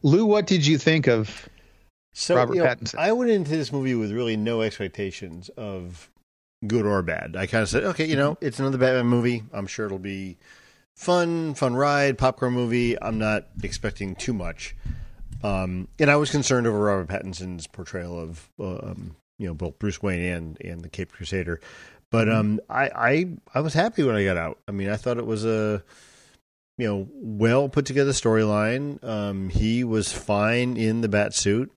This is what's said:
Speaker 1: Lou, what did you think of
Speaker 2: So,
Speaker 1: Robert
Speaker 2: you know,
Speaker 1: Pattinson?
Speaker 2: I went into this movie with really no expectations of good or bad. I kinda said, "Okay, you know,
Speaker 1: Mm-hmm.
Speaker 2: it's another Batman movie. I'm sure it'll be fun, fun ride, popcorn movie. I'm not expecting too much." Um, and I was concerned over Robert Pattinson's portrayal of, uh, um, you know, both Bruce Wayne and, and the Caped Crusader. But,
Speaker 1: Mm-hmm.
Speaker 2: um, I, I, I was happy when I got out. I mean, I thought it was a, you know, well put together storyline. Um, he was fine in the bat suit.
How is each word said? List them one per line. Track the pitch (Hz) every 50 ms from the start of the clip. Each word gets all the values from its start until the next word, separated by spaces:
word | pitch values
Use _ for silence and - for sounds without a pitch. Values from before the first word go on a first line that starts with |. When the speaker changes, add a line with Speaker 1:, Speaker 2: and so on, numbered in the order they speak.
| -
Speaker 1:
Lou, | 147 147 185 226
what | 214 208 208 196 -
did | 190 180 147
you | 147 160 143
think | - 160 160 160 131 131
of | 120 113 107 104 - - - - - - - _ _ _ _ _ _ _ _ _ _
Speaker 2:
So, | - - - - 123
Speaker 1:
Robert | 123 117 -
Speaker 2:
you | 175 170
know, | 131
Speaker 1:
Pattinson? | 120 - - - -
Speaker 2:
I | - 156 190
went | 220 240 254 240
into | 220 202 175 143
this | 156 160 143 120 131
movie | 139 131 131 127
with | 117 110 104 104
really | 117 123 117 110 107
no | 107 117 117 113
expectations | 110 110 - - 101 92 - - 101 95 90 - 104 90 80 87 92 - - -
of | 117 104 98 92 90 87 87 82 - _ _ _ _ _ _ _ _ _ _ _ -
good | 104 110 117 104
or | 104 104 98
bad. | 90 82 80 82 - - 82
I | 92 98 92
kinda | - 113 107 92
said, | - 123 -
"Okay, | 196 170 - 156
you | 156 156
know, | 139 139 147 160
Speaker 1:
Mm-hmm. | - -
Speaker 2:
it's | 143 113 -
another | 135 135 135 127
Batman | 127 127 131 127 120 120
movie. | 123 120 120 123 123 117 107 -
I'm | - 101 98 92
sure | - - 110
it'll | 104 98 95
be | 92 101 98 95 95 95 87 _ _ - - - _ _ _ _ _ _ _
fun, | - - - 180 180 175 170 170 165 165 156 139
fun | - 147 127 120
ride, | 127 139 143 143 143 139 139 131 -
popcorn | 135 131 127 - 135 123 123
movie. | 123 123 117 117 123 120 120 117 -
I'm | - 110 113 110
not | 107 107 107 104 - - - - -
expecting | 98 - - - 107 - - 101 95 92
too | - - - 120
much." | 101 87 85 80 - - - - - - - - - - - - - - - - - -
Um, | 104 98 95 92 92 90 92 92 - - -
and | 156 143
I | 143
was | 147 151 135
concerned | - 147 131 - 135 123 117 117
over | 107 104
Robert | 104 104 101 95 90 76
Pattinson's | 95 101 - 92 90 - 92 92 90 85 78 -
portrayal | _ - 90 - - 92 87 87 87 85
of, | 82 80 85 82 - _ _ -
uh, | - 95 90 - - 92
um, | 90 - - 85 80 _ _ _ _ _
you | 107 90
know, | 82
both | 76 92 82 - _
Bruce | - 104 95 -
Wayne | - 101 92 85
and, | 87 90 87 85 82 80 78 -
and | - 90 85 85
the | 85 85
Caped | - - 92 -
Crusader. | - - 90 80 98 95 87 85 85 80 - - - - - - - _ _ _
But, | - 117 113 107
Speaker 1:
Mm-hmm. | 113 110
Speaker 2:
um, | 107 104 107 107 - _
I, | - 123 139 - -
I, | - 117 120 135 156 180 180 165 - _ _ -
I | 131
was | 151 160 -
happy | 156 180 233 - - 147
when | 127 113
I | 104 101
got | 98 92 87
out. | 82 82 - _ _ -
I | 101
mean, | 98 98 98
I | 104 107
thought | - 123 120 117
it | 117
was | 113 113 107 107
a, | 113 113 110 107 107 107 98 - _ - - - - _ _ _ _ _ _ _ _ _ _ _ _ _ -
you | 123
know, | 110 104 98 98 123 302
well | 277 226 113 107 101 110 113 120 131 143 139
put | - 151 139
together | - 131 139 139 139
storyline. | 131 - - 120 110 110 110 107 104 104 107 110 120 131 143 147 143 - -
Um, | 123 110 107 104 101 98 95 95 95
he | 90 - 107 110 113 120 123
was | 117 110 107 98 -
fine | - - - - 104 101 104 110 117 120 123 123 127 117
in | 113 110 110 117
the | 117 107
bat | 101 104 104 107 -
suit. | - - 101 101 113 131 - _